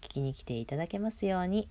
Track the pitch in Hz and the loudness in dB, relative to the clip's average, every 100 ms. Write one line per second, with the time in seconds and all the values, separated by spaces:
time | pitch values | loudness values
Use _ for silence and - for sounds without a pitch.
0 | - - 135 135 - 117 117 143 170 202 | -4 -2 -2 -2 -4 -4 -2 -2 0 0
1 | 214 220 196 185 180 202 214 | -2 0 2 4 4 2 0